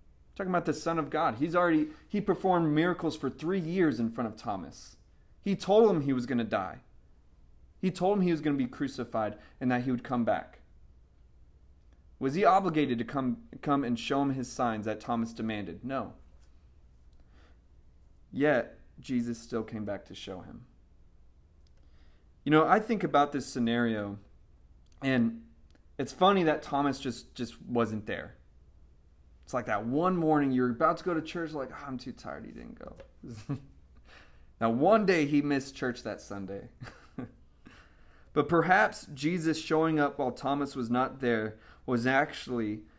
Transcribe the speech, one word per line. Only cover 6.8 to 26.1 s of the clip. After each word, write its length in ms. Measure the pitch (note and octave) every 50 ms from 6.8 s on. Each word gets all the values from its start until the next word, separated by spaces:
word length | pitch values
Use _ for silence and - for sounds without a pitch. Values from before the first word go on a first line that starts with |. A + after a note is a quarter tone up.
| - - - - - - - - _ - - - - - - - - - - -
He 120 | - F#3
told 260 | F#3 - F3+ G3 G#3
him 60 | G3 F3+
he 80 | F3
was 100 | E3 D3+
gonna 160 | D3 D3+ C#3+
be 80 | C#3 B2
crucified 720 | A#2+ - - C#3+ C3 - - A#2 - - A2 G#2+ G#2 - - - - - -
and 120 | C3 B2+
that 120 | B2 B2 B2
he 80 | C3
would 120 | B2 A#2+ -
come 220 | - B2+ A#2+ A2+
back. 360 | G#2+ G2 D#2+ - - - - - - - - - - - - - _ - - - - - - - - - - - - - - _ - - - - - - -
Was 140 | C3+ C3+ C#3+
he 100 | F#3 G3+
obligated 540 | E3+ F#3 G3+ G3 F3 D#3 D#3 C#3+ B2+ A#2+ A2+
to 40 | A#2
come, 340 | - C#3+ C#3 C3 B2 A#2 A2+ - - - - -
come 200 | D3+ C#3+ C#3+ C3
and 140 | A#2+ A#2+
show 240 | A2+ - - C#3 C#3
him 140 | C#3+ C#3 C3
his 120 | C3 A#2+
signs 380 | B2 - - B2+ A#2 A2 G#2+ G#2
that 140 | A2 G#2+ -
Thomas 340 | - - A#2+ A#2 A2+ A2+ -
demanded? 500 | - A2+ A2 G#2+ G#2 G2 E2+ - - -
No. 300 | B2+ C3+ C3 G2+ - - - - - - - - - - - - - - - - - - - - - - - - - - - - - - - _ _ - - - - - - - - - - - -
Yet, 460 | - B2 C#3+ D3+ C#3 D3 B2 - - - - - - -
Jesus 400 | - - B2+ A#2+ A#2 A#2+ A#2 -
still 240 | - - B2 A2 A2
came 220 | - A#2+ G#2+ G#2
back 200 | G#2 G2+ F#2+ -
to 80 | - G2+
show 280 | - - - F#2+ F2+
him. 240 | - - - - - - _ - - _ - - - - - - - - - - - _ _ - - - - - - - - - - - - - - - - - -
You 80 | C#3+
know, 160 | D3+ D#3 D#3
I 120 | - F#3 G#3+
think 240 | A3 - A3+ F#3+ F3+
about 280 | D3+ D3 C#3+ C#3+ C#3+
this 160 | D3 C3+ -
scenario, 720 | - - B2+ A#2 A#2 A#2 A#2+ A#2+ A2+ A2 G#2+ G2+ G2+ G2+ G#2 - - - - - - - - - - - - - - - -
and 400 | C3+ C3+ C3 B2 A#2 A2+ A2+ - - - - - - - - - - - -
it's 140 | - C3 -